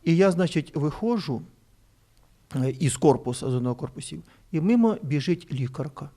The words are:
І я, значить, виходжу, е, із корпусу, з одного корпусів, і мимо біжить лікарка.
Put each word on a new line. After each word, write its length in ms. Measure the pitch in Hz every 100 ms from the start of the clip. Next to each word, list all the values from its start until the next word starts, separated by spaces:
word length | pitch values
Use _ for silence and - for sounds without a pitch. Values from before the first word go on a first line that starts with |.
І 120 | - 165
я, 140 | 196
значить, 460 | 170 160 165 143 156
виходжу, 640 | 151 - 220 240 160 120 - _ _ _ _ _ _ _ _ _ _ 135
е, 140 | 131
із 260 | 131 139 -
корпусу, 540 | 151 127 - 123 135
з 40 |
одного 200 | 127 123
корпусів, 480 | 123 131 - 143 156 - _ _
і 80 | 165
мимо 360 | 170 240 233 208
біжить 500 | 135 147 139 175 -
лікарка. 580 | 131 127 131 147 - 147